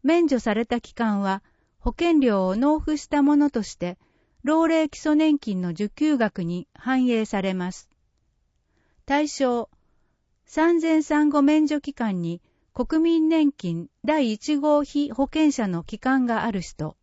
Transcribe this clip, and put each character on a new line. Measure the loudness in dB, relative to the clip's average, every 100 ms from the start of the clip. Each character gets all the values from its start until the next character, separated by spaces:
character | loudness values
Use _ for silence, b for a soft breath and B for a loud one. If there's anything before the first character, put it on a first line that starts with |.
免 | 2 2 2
除 | 0
さ | 0
れ | -2
た | -2 -4
期 | -6
間 | -4 -2 0
は | -2 -4 _ _ _ _
保 | -8
険 | -2 2 4
料 | 4 2 0
を |
納 | 2 2 0
付 | -2 -6
し | -2
た | 2
も | 4
の | 4 2
と | 0
し | -6
て、 | -8 -10 -10 _ _ _ _
老 | 0 2 2
齢 | 2 0
基 |
礎 | -4 0 2
年 | 2 0
金 | -2 -6
の | -6
受 | -6 -8
給 | -2 -2 0
額 | -2 -2
に | -6 -6 -10
反 | -12 -4 0 0
映 | 0
さ | -2 -4
れ | -4
ま | -4 -6
す。 | -10 _ _ _ _ _ _ _ _ _ _ _ _ -2
対 | -2 -2
象、 | -2 -2 -2 -6 _ _ _ _ _ _ _
産 | _ 0 2 2
前 | 2 0
産 | 2 2 2
後 | 4
免 | 4 4
除 | 2 -2
期 | -6
間 | -6 -4 -4
に | -6 -8 _ _ _
国 | -8 -2 0
民 | 2 2 2
年 | 2 2
金 | 0 -6 -6 -10 _
第 | -2 0 0
一 | -4 -4 -2
号 | 2 2
被 | 0 -4 -4
保 | -4
険 | -2 2 0
者 | 0 -4
の | -4
期 | -8 -6
間 | 0 0 0
が | -2
あ | -2
る | -4
人 | -8 -10 -10 -10